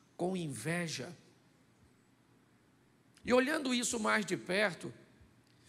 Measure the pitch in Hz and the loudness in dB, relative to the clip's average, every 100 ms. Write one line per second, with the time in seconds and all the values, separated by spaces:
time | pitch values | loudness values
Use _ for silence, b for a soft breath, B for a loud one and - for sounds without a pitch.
0 | _ - 175 190 160 113 131 170 170 127 | _ -4 -2 -2 -4 -6 -4 -2 -2 -6
1 | 120 - - - _ _ _ _ - _ | -8 -14 -20 -20 _ _ _ _ -20 _
2 | _ _ _ _ _ _ _ _ _ _ | _ _ _ _ _ _ _ _ _ _
3 | _ - - 247 262 320 262 247 240 240 | _ -12 2 4 4 2 0 0 0 0
4 | 214 214 196 175 - 190 208 165 135 - | 2 2 2 -2 0 2 2 0 -10 -14
5 | - - - - _ B | -20 -20 -20 -20 _ B